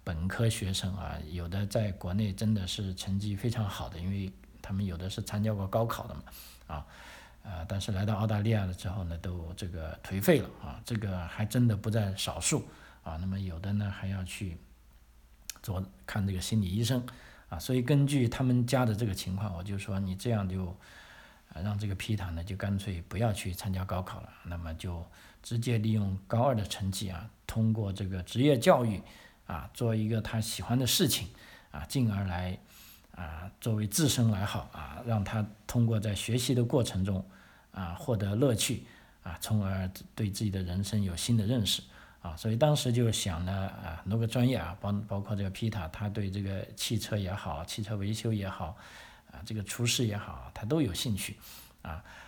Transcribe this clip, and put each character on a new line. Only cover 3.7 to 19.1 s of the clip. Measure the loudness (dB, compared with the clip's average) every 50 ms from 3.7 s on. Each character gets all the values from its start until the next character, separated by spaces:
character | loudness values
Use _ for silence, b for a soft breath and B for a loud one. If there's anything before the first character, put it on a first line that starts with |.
| -2 -6 -8 -8
的， | -6
因 | -6 -4 -2
为 | -2 -2 -4 -4 -8 -12 -20 -20 -20 -16
他 | -8 -4 -2
们 | -2 0
有 | -2 -2
的 | -4 -6
是 | -6 -4 -6
参 | -6 -4 -2 0 2
加 | 2 0
过 | 0 -2
高 | 0 2 2 2
考 | 2 0 -4 -4
的 | -8 -8
嘛， | -10 -12 B B B B B B B B
啊， | -10 -10 -10 -10 B B B B B B B B B B B -14
呃， | -10 -8 -8 -6
但 | -4 -4 -4
是 | -2 0
来 | 0 2 2
到 | 2 2
澳 | 2 2
大 | 2 2 2
利 | 4 4
亚 | 4 4 2
了 | 0 -2
之 | -4 -4 -4
后 | -4 -2 -4
呢， | -4 -4 -4
都 | -4 -4 -4 -4 -6 -8 -8
这 | -6 -8
个 | -6 -6 -6 -6 -8 -8 -10 -8
颓 | -4 -2 2
废 | 6 6 6 6
了 | 4 -2 -8 -12
啊， | -10 -10 -10 -10 -6
这 | -4 -2
个 | -2 -2 -2 -2 -4 -4
还 | -6 -2 -2 -2
真 | 0 4 4 6
的 | 6 4
不 | 2 0
在 | 0 2 2 2 0 -2
少 | -2 -4 -4 -4 -2
数 | 0 0 0 0 -2 B B B B B B B B
啊。 | -8 -6 -4
那 | -2
么 | -2 -2 -2
有 | -2 -4 -6 -4
的 | -2 0 0
呢， | 2 0 0 -2
还 | -4 -4
要 | -4 -2 -2 -4
去 | -6 -6 -8 -6 -8 -8 -10 -14 -18 -20 -20 -20 -20 -20 -20 -20 -20 -20 -20 -20 -20 -20 -16 -14 -14 -14 -10
做， | -6 -4 -2 -2 -2 -4 -8 -16 -12
看 | -4 0 0 2
这 | 2 0
个 | 0
心 | 0 2 2 2
理 | 2
医 | 4 2 2 4
生 | 4 2 2 0 B B B B B B B B
啊。 | B -8 -6
所 | 0 2 2
以 | 2 4
根 | 6 6 6 6
据 | 6 4 4 4
他 | 4 2 2 4
们 | 6 6 6 6
家 | 4 4 4 6
的 | 4 4
这 | 2 2
个 | 0